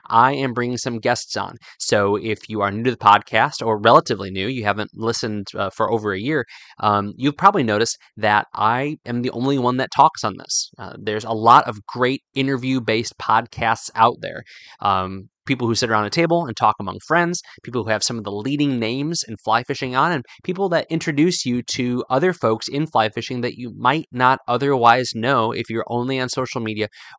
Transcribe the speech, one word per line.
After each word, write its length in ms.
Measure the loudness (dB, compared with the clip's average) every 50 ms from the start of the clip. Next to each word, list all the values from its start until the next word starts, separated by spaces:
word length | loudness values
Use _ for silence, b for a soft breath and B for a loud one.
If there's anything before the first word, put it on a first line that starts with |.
| B B
I 260 | 4 6 6 6 4
am 180 | 2 -2 -2
bringing 240 | -2 -2 -2 -2 -2
some 220 | -4 -4 -6 -4 -2
guests 360 | 0 0 0 -2 -4 -8 -6
on. 220 | -6 -6 -8 -10 -16 B B B B
So 380 | -2 0 2 2 4 2 2
if 300 | 0 -2 -4 -6 -6 -6
you 140 | -6 -4 -2
are 100 | -2 -2
new 120 | -2 -2
to 80 | -2 -2
the 60 | 0 4
podcast 640 | 6 8 8 8 6 2 2 2 2 2 0 -2 -2
or 140 | 0 0 4
relatively 500 | 6 8 8 8 6 4 -2 -4 -4 -6
new, 180 | -6 -4 -4 -4
you 160 | -4 -4 -2
haven't 260 | -2 -2 -2 -4 -8
listened, 540 | -8 -6 -4 -4 -2 -2 -4 -4 -4 -6 -8 -8 -8
uh, 140 | -6 -6 -6
for 200 | -4 -2 -2 0
over 220 | 0 -2 -2 -2
a 80 | -4 -4
year, 240 | -2 -2 -2 -2 -4 B B B B B B B
um, 360 | 0 0 2 0 0 -4 -6
you've 220 | -4 -2 -2 0 2
probably 240 | 4 4 4 4
noticed 340 | 2 2 0 0 -2 -4 -8 -10 b b b -2
that 300 | 0 2 2 2 0 -2
I 460 | -4 -2 0 0 0 0 -2 -4 -6 -8 -8
am 160 | -6 -4 -4
the 80 | -4 -4
only 260 | -4 -2 -2 0 0
one 220 | 0 0 0 0 -2
that 140 | -4 -2 2
talks 260 | 4 4 4 4 0
on 140 | -6 -6 -6
this. 340 | -8 -8 -6 -6 -6 -6 -8 _ -16
Uh, 140 | -16 -16 -14 -10
there's 220 | -6 -4 -4 -4 -4
a 80 | -4
lot 340 | -2 2 6 8 8 8 6
of 200 | 2 -4 -10 -12
great 340 | -10 -4 -2 0 0 0 -2 _ _ -6
interview-based 800 | -4 -2 -2 -2 -2 -2 -2 -2 -2 0 0 0 0 -2 -4 -8
podcasts 720 | -8 -2 0 0 0 0 -2 -6 -4 -2 -2 -2 -2 -4 -4 0
out 220 | 4 4 4 2 0
there. 220 | -8 -10 -10 -12 -16 B B B B B B B
Um, 500 | 0 0 0 0 0 -4 -6 -10 -14 -16 _ _ _
people 200 | -4 -4 -2 0
who 80 | -2 0
sit 160 | 0 0 0
around 160 | 2 0 0
a 40 | 0
table 360 | 0 0 0 2 2 0 -2
and 100 | -4 -2
talk 180 | 0 2 2 2 0
among 180 | -4 -10 -10 -10 -4
friends, 360 | 0 0 2 2 0 -2 -6 -10 B B B
people 220 | B -8 -6 -4 -2
who 60 | -2
have 120 | -2 -2
some 140 | -2 -4 -6
of 80 | -6 -6
the 80 | -8
leading 460 | -6 -6 -4 -2 0 0 0 0 0 -2
names 440 | -2 -2 -2 -4 -4 -4 -4 -6 -8 -10
in 80 | -12 -8 -2
fly 180 | 0 0 0
fishing 320 | 0 -2 -6 -6 -6 -4 0
on, 160 | 0 0 2
and 140 | 0 -2 -4 B B B
people 280 | B -8 -4 -2 -2 0
that 160 | 0 -2 -2 -2
introduce 560 | -4 -4 -2 -2 0 2 2 2 2 0 -2
you 180 | -2 -2 -2
to 400 | -4 -4 -4 -4 -2 -2 -2 -4 -2 -2
other 240 | 0 0 2 0
folks 340 | 0 0 0 0 0 0 -4
in 200 | -6 -4 -4 -4
fly 240 | -2 0 0 0 0
fishing 320 | -2 -6 -8 -6 -6 -4
that 160 | -4 -6 -6 -8
you 120 | -12 -12 -8
might 300 | -2 0 0 0 0 -2 -6
not 280 | -2 2 2 2 2 2 0 -2
otherwise 640 | -2 0 2 2 2 4 6 6 6 4 2 -2 -4
know 380 | -2 0 2 2 2 2 0
if 160 | -2 -4 -6 -6
you're 160 | -6 -6 -6 -4
only 300 | -4 -4 -2 -2 -2 -4
on 120 | -4 -4
social 320 | -4 -4 -6 -4 -6 -6
media 260 | -6 -4 -4 -4 -4 -4 B B B B B